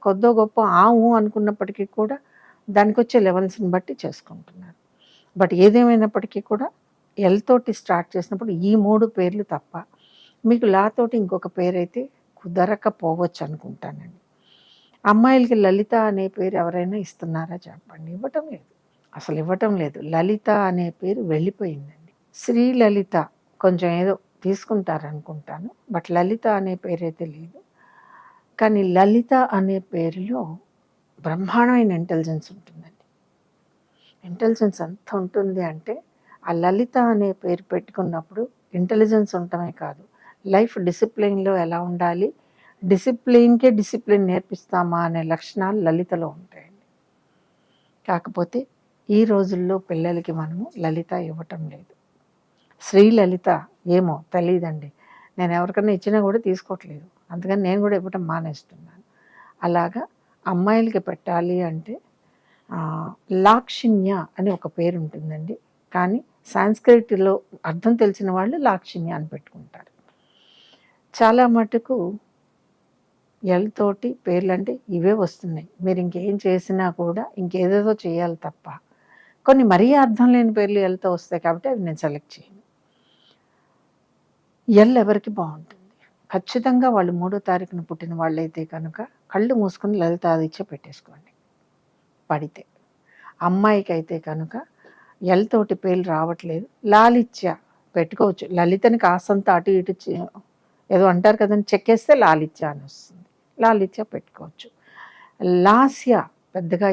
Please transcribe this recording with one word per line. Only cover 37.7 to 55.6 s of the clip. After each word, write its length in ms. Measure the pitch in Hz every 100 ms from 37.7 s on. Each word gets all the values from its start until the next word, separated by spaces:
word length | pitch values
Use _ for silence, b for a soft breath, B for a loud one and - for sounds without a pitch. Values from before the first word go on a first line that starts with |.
పెట్టుకున్నప్పుడు 760 | 185 - - 180 165 160 185 247 _ _ 180
ఇంటెలిజెన్స్ 560 | 180 220 214 220 208 180
ఉండటమే 320 | 175 175 170 170
కాదు, 200 | 151 143 185 b b b 190
లైఫ్ 260 | 196 226 - 180
డిసిప్లిన్‌లో 680 | 175 220 - 208 196 190 190 165
ఎలా 160 | 170 175
ఉండాలి, 400 | 175 175 175 202 - b b b b 180
డిసిప్లిన్‌కే 800 | 190 262 240 - 240 240 233 254 214
డిసిప్లిన్ 460 | 202 233 - 202 185
నేర్పిస్తామా 680 | 180 - 190 - 185 175 170 170
అనే 140 | 165 160
లక్షణాలు 460 | 160 - 208 190 214 165
లలితలో 400 | 165 180 175 160 156
ఉంటాయండి. 480 | 185 - 165 196 _ _ _ _ _ _ _ _ _ _ _ _ -
కాకపోతే 520 | 175 - 185 175 240 269 _ _ _ -
ఈ 100 | 208 220
రోజుల్లో 440 | 202 190 185 180 190 185
పిల్లలకి 420 | 165 170 170 170 160
మనము 260 | 160 175 285 240
లలిత 300 | 165 160 170 180 165
ఇవ్వటం 320 | 160 165 170 156
లేదు. 200 | 147 - _ _ _ _ _ _ _ _ _ -
శ్రీలలిత 640 | 196 208 226 185 180 - 160 - _ 175 175
ఏమో 180 | 180 151 -
తెలీదండి, 560 | 180 175 180 170 156 143 - b b b -
నేను 160 | 180
ఎవరికైనా 340 | 175